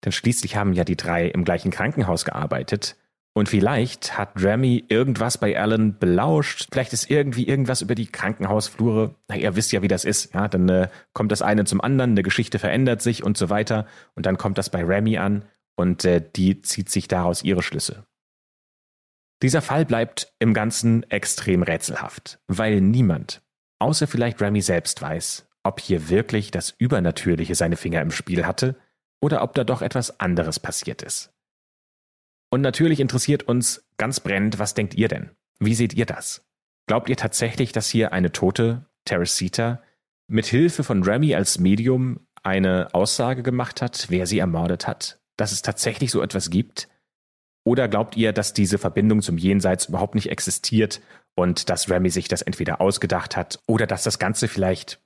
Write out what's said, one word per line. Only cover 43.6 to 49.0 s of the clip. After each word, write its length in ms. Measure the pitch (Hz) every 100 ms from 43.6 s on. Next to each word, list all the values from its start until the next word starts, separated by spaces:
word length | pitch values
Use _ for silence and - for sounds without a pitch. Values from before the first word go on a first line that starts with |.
| 120 -
hat, 240 | 120 - -
wer 180 | 90 90
sie 120 | 104
ermordet 480 | 90 82 85 87 -
hat? 320 | - - - _ -
Dass 140 | 107
es 120 | 95
tatsächlich 500 | - - - 107 127
so 100 | 113
etwas 260 | - 98 92
gibt? 380 | 87 - - - _ _ _ _ _ _ _
Oder 240 | - 123 120
glaubt 280 | 104 110 -
ihr, 160 | 110
dass 200 | 104 101
diese 260 | - 98 98
Verbindung 420 | 95 82